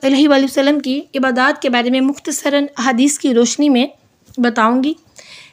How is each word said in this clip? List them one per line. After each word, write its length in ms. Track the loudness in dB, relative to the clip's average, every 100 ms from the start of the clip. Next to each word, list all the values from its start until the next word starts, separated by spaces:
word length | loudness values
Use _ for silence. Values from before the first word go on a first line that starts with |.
अलैहि 260 | 0 2 4
वसल्लम 520 | 4 0 0 0 0
की 160 | -2 -6 -6 -4
इबादत 440 | -2 0 -2 -2
के 80 | -2
बारे 200 | -2 0
में 100 | 0
मुख्तसरन 640 | 0 -2 -8 -6 -2 -2 -2 -4
हदीस 380 | -2 2 0 0
की 140 | -2
रोशनी 360 | 0 0 0 2
में 180 | 2 0 -6 _ _ _ -4
बताऊँगी। 560 | -2 0 0 0 -2 -6 _ -20 -20 -20 -20